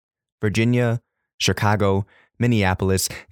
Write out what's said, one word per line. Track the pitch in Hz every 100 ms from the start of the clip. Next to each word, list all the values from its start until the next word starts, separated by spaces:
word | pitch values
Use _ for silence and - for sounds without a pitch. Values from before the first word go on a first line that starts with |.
| _ _ _ _
Virginia, | 107 104 117 123 120 117 - _ _ _
Chicago, | - 95 104 104 101 98 98 _ _ -
Minneapolis, | 120 113 95 92 95 95 - - -